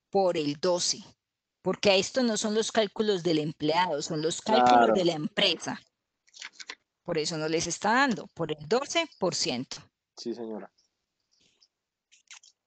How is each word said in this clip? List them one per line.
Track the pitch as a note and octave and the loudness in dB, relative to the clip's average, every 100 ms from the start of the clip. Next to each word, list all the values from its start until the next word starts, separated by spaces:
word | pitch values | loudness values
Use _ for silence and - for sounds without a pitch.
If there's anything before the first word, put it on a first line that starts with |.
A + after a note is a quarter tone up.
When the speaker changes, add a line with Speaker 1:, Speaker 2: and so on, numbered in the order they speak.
| _ | _
Speaker 1:
Por | G3 F#3 E3+ | 0 0 0
el | D3 | -4
doce. | D3 F#3 F3+ - A#2 - _ _ _ _ _ | -2 -2 0 -2 -4 -10 _ _ _ _ _
Porque | F#3 F#3 G#3 | -6 0 4
a | F#3+ | 4
esto | - C4 | 2 0
no | A#3+ G#3 | 0 0
son | A3 | -2
los | G#3+ G#3+ | -2 0
cálculos | A#3 G#3 - G#3+ F#3+ | 0 0 -2 -2 0
del | E3+ D#3 | 0 0
empleado, | D3+ - D3+ E3 F3+ D3 | -2 -4 -2 0 0 -2
son | - D#3 | -4 -4
los | D#3 - | -2 -4
cálculos | - - B2 A#2+ | 2 4 8 8
Speaker 2:
Claro. | A2+ | 8
Speaker 1:
de | A2 | 4
la | E3+ | 2
empresa. | D#3 D3+ - G3 D#3+ - B2+ _ _ _ _ _ - - - - - _ _ | 0 -4 0 0 0 -6 -12 _ _ _ _ _ -20 -20 -20 -18 -20 _ _
Por | - D#3 | -6 -4
eso | D#3 D#3+ | -2 -4
no | D#3 | -2
les | E3 E3+ | -2 -2
está | D#3 G3+ | -2 0
dando, | A#3+ C#4 G#3 - | 2 2 -2 -6
por | - D#3+ | -8 -6
el | D3+ D3+ | -6 0
doce | A#3 C#4+ E4 E4 - | -2 0 -4 -4 -2
por | F3+ | -2
ciento. | D3+ E3 B2 C3 - - _ _ - | -2 -4 -4 -8 -14 -20 _ _ -12
Speaker 2:
Sí, | A#2 | -10
señora. | A2 A2+ G#2 G2 _ _ _ _ _ _ _ _ _ _ _ _ _ _ _ _ - - _ | -8 -10 -12 -14 _ _ _ _ _ _ _ _ _ _ _ _ _ _ _ _ -20 -20 _